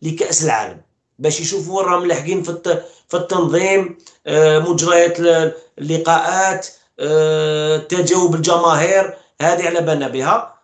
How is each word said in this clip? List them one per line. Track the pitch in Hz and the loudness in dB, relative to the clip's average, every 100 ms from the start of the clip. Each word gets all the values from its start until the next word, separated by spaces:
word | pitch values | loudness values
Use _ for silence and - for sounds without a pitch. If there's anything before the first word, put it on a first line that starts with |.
لكأس | 156 160 175 143 | -8 -4 -2 -2
العالم، | 151 113 104 87 _ _ _ _ | 0 -2 -4 -12 _ _ _ _
باش | 147 151 | -4 -4
يشوفوا | 170 196 175 190 | -4 -6 -6 -4
وين | 185 | -2
راهم | 175 175 | -2 0
لاحقين | 151 147 190 | -2 -2 -4
في | 170 | -4
الت-، | 165 185 170 - - _ | -8 -4 -4 -4 -18 _
في | 175 | -6
التنظيم، | 175 185 165 156 190 196 180 170 - _ 151 | -2 -2 0 2 2 2 0 -8 -20 _ -2
آه، | 147 156 156 | 2 4 4
مجريات | 165 170 165 170 170 170 | 2 0 2 4 4 2
ال-، | 170 165 160 - - - | 2 4 2 -4 -14 -12
اللقاءات، | 147 160 160 165 160 185 190 190 - - _ - | -6 -2 2 0 2 0 0 -2 -8 -18 _ -8
آه، | 147 156 156 156 156 151 151 156 | 0 2 2 0 0 -2 0 -2
تجاوب | 156 175 165 185 180 | -2 -2 2 2 2
الجماهير، | 160 160 170 170 151 170 196 190 - _ _ | 0 2 2 4 2 2 2 0 -6 _ _
هذه | 156 170 175 | 0 0 0
على | 170 | -2
بالنا | 160 151 135 | 0 -2 -2
بها. | 127 139 214 - - | -4 -2 -2 -4 -16